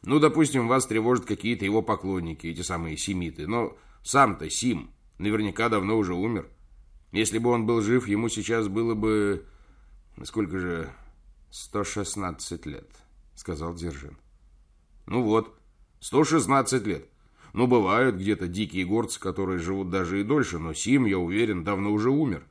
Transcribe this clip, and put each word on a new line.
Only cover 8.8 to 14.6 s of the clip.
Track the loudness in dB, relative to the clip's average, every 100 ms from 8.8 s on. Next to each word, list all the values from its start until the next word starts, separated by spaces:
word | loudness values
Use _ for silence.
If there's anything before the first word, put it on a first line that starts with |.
| 0
бы... | 0 2 2 2 -2 -6 -20 -20 -20 -20 -20 _ -16
Сколько | -8 -4 -2 -2
же, | -4 -4 -8 -14 -20 -20 -20 -20 _
сто | -16 -8 -6
шестнадцать | -4 -4 -6 -6 -6 -8 -10 -10 -10
лет», | -12 -16 -20 _ -20 -20
сказал | -16 -10 -6 -6
Дзержин. | -6 -8 -10 -14 -20 _ _ _ _